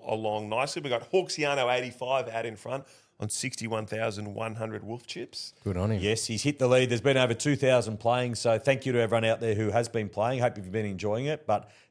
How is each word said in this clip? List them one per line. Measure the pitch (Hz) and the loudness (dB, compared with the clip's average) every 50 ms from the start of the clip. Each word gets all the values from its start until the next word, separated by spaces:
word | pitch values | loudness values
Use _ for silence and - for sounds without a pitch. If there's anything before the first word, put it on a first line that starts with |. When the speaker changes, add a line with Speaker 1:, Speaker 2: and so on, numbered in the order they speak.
| - | -4
Speaker 1:
along | 117 110 110 110 107 107 107 107 107 | -4 -4 -2 -2 -2 -4 -4 -4 -4
nicely. | 110 123 139 147 - 170 147 | -2 -2 -2 -2 -4 -6 -4
We | 139 | -2
got | 120 117 120 - | -2 -2 -4 0
Hawksiano | - 190 175 180 - 165 147 143 143 139 127 120 123 | 0 0 2 2 -2 -2 0 0 2 2 2 2 2
eighty-five | 127 127 123 117 - 127 123 135 131 117 113 | 0 0 -4 -8 -8 -4 -2 0 0 0 -2
out | 110 113 113 | -4 -4 -4
in | 117 107 | -4 -6
front | 104 - 117 127 139 143 - - - _ _ _ - | -8 -8 -8 -8 -8 -8 -12 -20 -20 _ _ _ -10
on | 104 110 | -8 -6
sixty-one | - - - 131 - - 117 110 110 110 107 | -6 -4 -4 -6 -6 -6 -6 -4 -4 -4 -4
thousand | 101 107 110 113 113 101 104 104 104 101 | -4 -4 -4 -4 -4 -4 -6 -8 -8 -8
one | 104 110 113 110 | -6 -6 -6 -6
hundred | 117 113 110 107 104 104 | -6 -8 -8 -8 -10 -10
Wolf | 101 117 123 - | -10 -12 -12 -10
Chips. | - - - - - - - - - - _ - | -12 -12 -12 -12 -12 -12 -14 -14 -14 -16 _ -6
Speaker 2:
Good | 104 90 | -4 -2
on | 90 95 107 | 0 0 0
him. | 110 95 | 0 0
Speaker 3:
Yes, | 92 104 110 110 - | 2 0 0 0 -2
he's | - 113 101 - | -4 -4 -2 0
hit | 143 - - | -2 0 2
the | 131 123 | 4 6
lead. | 127 127 127 123 | 6 6 6 4
There's | 123 113 | 2 2
been | 95 139 135 | 2 2 4
over | 131 127 117 117 | 4 4 2 2
two | - - 143 143 | 0 2 0 2
thousand | 117 139 131 127 123 107 110 110 104 | 4 4 6 6 4 4 2 -4 -2
playing, | - 117 123 127 123 123 120 | 2 2 2 2 2 -2 -4
so | - - 117 113 | 0 2 2 2
thank | 110 - 139 135 131 - | 4 4 2 2 2 2
you | 135 120 | 0 2
to | 120 | 2
everyone | 113 104 117 113 113 | 2 4 2 2 4
out | 113 113 113 | 4 2 2
there | 117 113 104 | 2 0 0
who | 104 110 104 | 2 2 2
has | 101 120 120 - | 2 2 0 2
been | - 117 107 95 | -2 -4 -4 -4
playing. | - 101 107 120 135 127 120 | -2 0 0 0 2 2 2
Hope | 120 120 107 | 0 0 -2
you've | 92 92 | -10 -6
been | 95 113 107 | -4 -4 -4
enjoying | 101 95 92 101 104 107 117 135 | -4 -6 -4 -2 -2 -2 0 -2
it, | 147 156 - - | -2 -4 -4 0
but | - 107 101 - - - _ _ _ | 0 0 0 0 -6 -20 _ _ _